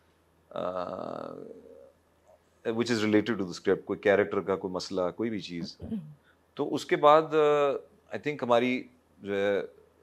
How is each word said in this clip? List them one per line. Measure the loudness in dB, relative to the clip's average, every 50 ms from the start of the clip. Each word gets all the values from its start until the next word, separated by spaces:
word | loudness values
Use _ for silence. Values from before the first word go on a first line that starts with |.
| _ _ _ _ _ _ _ _ _ -12 -8 -6
Uh, | -6 -6 -6 -6 -6 -6 -8 -8 -8 -8 -8 -10 -10 -12 -12 -14 -16 -16 -18 -20 -20 -20 -20 -20 -20 -20 _ _ _ _ _ _ _ _ -20 _ _ _ _ _ -6 -4
which | -2 0 0 0
is | 2 2 2
related | 4 4 4 4 2 -2 -4
to | -4
the | -6 -8 -4
script, | 0 0 0 0 0
कोई | -6 -4
कैरेक्टर | 0 2 4 4 4 4 2 0 -4
का | -2 -2 -2
कोई | -2 -4 -6
मसला, | -6 -6 -6 -6 -4 -2 -2 -2
कोई | -2 -4 -4 -4
भी | -4 -6
चीज़, | -8 -10 -10 -10 -10 -10 -12 -14 -12 -10 -10 -10 -10 -12 -20 _ _ _ _ _ _ _ -8
तो | -6 -6
उसके | -4 -4 -4 -2 -2 0
बाद, | 4 6 8 8 6 6
uh, | 2 2 2 4 4 4 4 2 2 0 -2 -6 -12 _ _ _ -12 -10 -8
I | -6
think | -6 -6 -2
हमारी | 2 4 4 4 4 2 0 -2 -6 -10 _ _ _ _ _ -12 -6
जो | -4 -2
है | 0 2 2 0 0 -2 -6 -12 -20 _ _ _ _